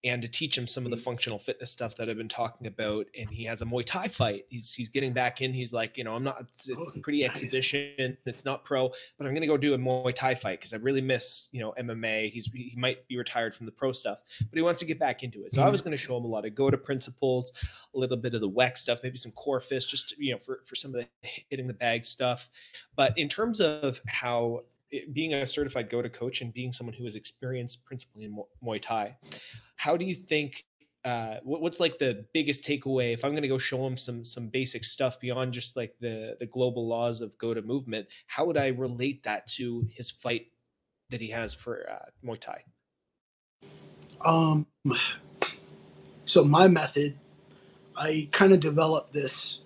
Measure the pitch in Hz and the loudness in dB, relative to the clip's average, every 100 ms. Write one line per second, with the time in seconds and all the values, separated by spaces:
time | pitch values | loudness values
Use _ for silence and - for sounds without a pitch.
0 | 127 123 117 - 156 - 120 - 123 117 | -2 -2 -4 -4 -2 -2 -2 -4 -2 -4
1 | 120 120 117 107 - - 123 - 117 - | -4 -4 -4 -4 -6 -8 -8 -8 -8 -6
2 | 113 110 113 - 117 - 113 98 110 104 | -6 -6 -6 -4 -4 -6 -14 -6 -2 -2
3 | - - 110 110 113 113 113 123 120 190 | -4 -10 -10 -8 -8 -6 -4 -4 -2 -4
4 | 202 - 120 101 - 123 117 - 113 135 | -4 0 0 0 -8 -10 -10 -8 -4 -2
5 | 135 123 123 123 131 127 120 117 113 123 | 0 0 0 0 -4 -4 -4 -4 -4 -4
6 | 113 113 135 - 127 - 135 123 165 - | -6 -2 -4 -4 -12 -14 -10 -8 -8 -8
7 | 151 147 131 - 123 131 131 143 143 143 | -2 2 2 0 -2 -2 0 -2 -4 -4
8 | 127 127 - 123 135 135 - 135 131 127 | -4 -4 -8 -8 -6 -6 0 2 2 -2
9 | - _ 139 147 160 147 147 131 127 127 | -18 _ -4 -2 2 4 4 2 2 2
10 | 127 123 131 127 104 92 - 113 123 139 | 0 2 0 0 -2 -6 -8 -4 0 2
11 | 131 123 - - - 127 110 - 120 113 | 2 0 0 -6 -6 -8 -6 -6 -6 -4
12 | 113 110 110 117 113 123 120 120 127 - | -2 0 -2 -4 -10 -10 -12 -2 0 -2
13 | - 123 120 123 113 - 110 - 135 127 | -6 -6 -4 -2 -2 -4 -14 -2 -2 0
14 | 113 101 _ - 110 160 170 170 160 156 | -4 -6 _ -6 -4 2 2 2 -2 0
15 | 143 120 123 104 - 139 165 202 170 143 | 0 0 -8 -10 -2 6 6 6 0 -4
16 | - 123 120 110 107 107 135 135 - 135 | -2 -4 -2 -2 -4 2 4 4 0 -4
17 | 127 127 135 127 127 - - - - 135 | -4 0 2 2 0 -8 -10 -10 -8 -2
18 | 127 127 120 113 104 104 123 123 - 120 | 0 0 -2 0 0 4 4 2 -2 -2
19 | 127 127 120 - - 131 - 135 - 139 | -2 -8 -10 -8 -2 -2 0 -4 0 -2
20 | - - 143 120 - 131 - 127 139 127 | -4 -4 -4 -4 -6 -10 -8 -10 -6 -8
21 | 123 _ - - - 131 127 117 120 117 | -8 _ -14 -14 -10 -6 -6 -2 0 0
22 | 120 - 127 120 - - - - - - | -2 -2 0 0 -6 -20 -20 -20 -10 2
23 | 135 113 147 - 226 220 170 151 143 127 | 2 4 -2 0 0 4 2 4 -2 -2
24 | 107 - 123 120 117 120 - _ _ 139 | -6 -4 0 2 2 -2 -8 _ _ -10
25 | - 139 160 143 131 - 143 131 110 120 | -6 -4 0 0 0 -2 -2 -2 -2 -2
26 | 120 - 120 - 120 120 127 123 120 113 | -2 -4 -4 -4 -6 -6 -6 -6 -8 -8
27 | 120 104 - - 127 127 123 - _ 127 | -10 -10 -14 -10 -6 -6 -6 -10 _ -14
28 | - 107 107 104 - _ 120 107 - 113 | -14 -16 -12 -12 -12 _ -6 -4 -2 -2
29 | 104 131 - - - - - - - 170 | -2 -8 -18 -18 -16 -20 -20 -4 0 0
30 | 185 170 - 151 143 - - _ _ _ | 0 -6 0 0 0 -8 -20 _ _ _
31 | - 120 113 110 131 151 165 - 170 - | -4 -4 -4 -8 -4 -2 -2 2 0 2
32 | 135 104 107 160 147 139 - 147 135 131 | 0 0 -2 0 2 0 -2 -2 0 0
33 | 120 117 139 151 143 131 - 127 135 127 | 2 0 0 0 0 0 0 -2 -2 -4
34 | - 120 120 - 113 127 127 117 - - | -6 -8 -8 -10 -4 -2 -2 -4 -6 0
35 | 131 - 123 123 127 120 117 - 113 _ | -2 -2 -4 -2 -2 -4 -6 -6 -6 _
36 | 120 110 110 - 120 127 123 120 113 117 | -6 -6 -8 -8 -8 2 2 2 -2 0
37 | 120 113 110 _ 117 117 110 139 131 110 | 0 -2 -8 _ -2 -2 -2 -4 -2 -6
38 | 101 - _ - 170 151 139 123 127 120 | -6 -16 _ -2 2 2 2 0 -2 -2
39 | 131 139 117 104 - - 123 120 110 - | -2 -2 -4 -4 -4 -4 -4 -2 -4 -4
40 | 120 - 123 120 - _ _ _ _ _ | -8 -6 -4 -4 -4 _ _ _ _ _
41 | _ 120 110 113 110 - - 113 - 53 | _ -10 -6 -6 -6 -8 -8 -8 -8 -12
42 | - _ 123 113 - - - _ _ _ | -14 _ -10 -10 -10 -12 -14 _ _ _
43 | _ _ _ _ _ _ - - - - | _ _ _ _ _ _ -20 -20 -20 -20
44 | - - 160 165 160 156 151 _ 143 120 | -20 0 4 6 8 6 2 _ 0 2
45 | - - - - - - - - - - | 0 -4 -12 -4 -4 -4 -18 -20 -20 -20
46 | - - - 180 147 151 190 165 147 143 | -20 -14 6 8 10 12 12 10 4 2
47 | 147 139 - - - - - - - - | 0 -2 -18 -20 -20 -20 -20 -20 -14 -4
48 | 156 156 147 - 196 185 156 151 156 160 | 0 0 0 8 10 10 8 4 4 4
49 | - 143 135 - - - | 0 -4 -2 -4 -6 -8